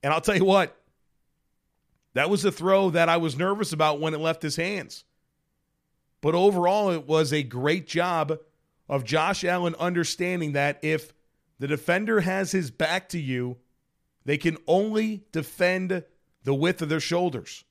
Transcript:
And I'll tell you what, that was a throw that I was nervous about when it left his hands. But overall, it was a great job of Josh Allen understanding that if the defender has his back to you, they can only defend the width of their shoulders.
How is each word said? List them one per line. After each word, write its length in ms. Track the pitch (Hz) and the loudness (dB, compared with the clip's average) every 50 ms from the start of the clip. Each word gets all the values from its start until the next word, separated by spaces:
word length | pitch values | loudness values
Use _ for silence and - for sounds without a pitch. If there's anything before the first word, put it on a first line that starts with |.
And 100 | - 139 | 0 0
I'll 80 | 151 160 | 0 2
tell 160 | - - 208 | 2 2 2
you 80 | 180 185 | 4 4
what, 340 | 190 190 196 175 - - _ _ _ _ _ _ _ _ _ _ _ _ _ _ _ _ _ _ _ _ _ _ _ _ _ _ _ | 6 6 4 4 2 -4 _ _ _ _ _ _ _ _ _ _ _ _ _ _ _ _ _ _ _ _ _ _ _ _ _ _ _
that 160 | _ 123 143 165 | _ 0 2 2
was 160 | 202 190 143 | 2 2 2
a 80 | 202 | 0
throw 380 | - - 160 185 190 196 196 185 | -2 0 2 4 4 4 4 4
that 180 | 156 170 165 165 | 2 2 2 4
I 80 | 165 | 2
was 220 | 170 165 160 127 135 | 2 0 -2 -2 -2
nervous 340 | 175 190 202 208 214 - | -2 -2 0 -2 -4 -6
about 280 | 165 151 156 156 151 147 | 0 0 2 2 2 0
when 120 | 156 160 | -2 -4
it 80 | 156 147 | -4 -2
left 220 | 156 160 160 160 | -2 -2 -2 -2
his 140 | - 151 143 | -4 -6 -4
hands. 480 | - 165 185 208 190 143 - - - - _ _ _ _ _ _ _ _ _ _ _ _ _ _ _ _ _ _ _ _ _ _ _ | -4 -4 -4 -4 -8 -10 -12 -16 -20 -20 _ _ _ _ _ _ _ _ _ _ _ _ _ _ _ _ _ _ _ _ _ _ _
But 140 | - 147 165 | -2 0 2
overall, 560 | 175 185 202 202 180 175 175 196 214 208 196 | 4 4 4 4 4 2 2 2 2 2 0
it 160 | 175 160 143 | 0 -2 -2
was 260 | 139 156 160 160 135 | 0 2 2 2 2
a 100 | 147 151 | 0 -2
great 440 | 143 120 113 123 127 147 160 185 - | -2 -4 -6 -2 0 0 0 0 -4
job 520 | - - 165 175 180 175 165 151 143 160 143 - _ _ _ _ _ _ _ _ - | -4 -2 -2 0 0 0 -2 0 -2 -4 -6 -8 _ _ _ _ _ _ _ _ -4
of 160 | 147 139 123 | -4 -4 -2
Josh 400 | 107 143 156 156 180 196 - - | 0 0 0 2 0 -2 -2 0
Allen 300 | 175 180 180 175 175 165 - | -2 0 0 0 -2 -2 -2
understanding 760 | 165 175 180 175 165 - - - 180 180 180 180 165 151 | -4 -2 0 -2 -2 -2 -2 -4 -4 -4 -2 -2 -4 -2
that 260 | 139 143 143 143 147 - | 0 0 0 0 -2 -2
if 300 | - 156 156 156 156 - _ _ _ _ _ _ _ _ _ _ | -2 -2 -2 -2 -4 -8 _ _ _ _ _ _ _ _ _ _
the 80 | 131 | -4
defender 540 | 139 151 143 - - 170 190 214 214 226 208 | -4 -4 -4 0 0 0 0 2 2 2 2
has 320 | 165 185 185 196 190 156 | 2 2 0 -2 -2 -2
his 180 | - 190 170 127 | -2 -2 -2 -4
back 380 | - _ 160 156 170 185 185 - | -4 _ -2 -2 -2 -4 -4 -6
to 80 | - 175 | -8 -6
you, 380 | 147 131 127 123 123 123 123 120 _ _ _ _ _ _ _ _ _ _ _ _ _ | -4 -2 -2 -2 -4 -6 -8 -12 _ _ _ _ _ _ _ _ _ _ _ _ _
they 120 | 139 147 | -4 -4
can 220 | 147 - 170 160 156 _ | 0 0 -2 -2 -2 _
only 580 | - 165 190 208 220 214 214 220 220 214 196 - _ | 2 2 2 2 2 0 0 0 -2 -4 -6 -10 _
defend 720 | - 160 147 - - - 185 180 185 185 185 180 190 175 - _ _ _ _ _ _ _ | -6 -6 -6 -6 -2 0 2 2 2 0 -2 -2 -4 -4 -4 _ _ _ _ _ _ _
the 120 | _ 131 139 | _ -2 0
width 280 | 139 151 175 185 - | 2 2 0 0 0
of 60 | 170 147 | -2 -2
their 120 | 156 160 | -2 -2
shoulders. 640 | - - 170 175 180 180 135 117 80 - - - _ _ | -2 -2 0 0 0 -2 -4 -6 -10 -12 -18 -20 _ _